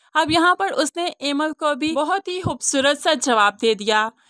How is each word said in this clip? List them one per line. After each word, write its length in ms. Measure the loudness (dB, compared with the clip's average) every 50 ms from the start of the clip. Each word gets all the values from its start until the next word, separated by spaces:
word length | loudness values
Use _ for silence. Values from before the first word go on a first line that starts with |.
| _ _ -2
अब 160 | 0 0 2
यहाँ 260 | 2 4 4 4 2 2
पर 120 | 0 -2
उसने 440 | 0 -2 -2 -2 -2 -4 -6 -6 -6 -6
एमल 320 | -4 -4 -2 -2 -2 -4 -4
को 220 | -2 -2 -2 -2
भी 180 | -2 -2 -2 -2
बहुत 360 | -2 -2 -2 -2 -4 -4 -6
ही 120 | -8 -6
खूबसूरत 580 | -4 -6 -6 -4 -4 -2 0 2 2 2 0 2
सा 160 | 0 0 0
जवाब 420 | 0 0 0 2 4 2 2 2 0
दे 140 | 0 0 0
दिया, 380 | 0 0 0 0 2 0 -2 -6 _ _ _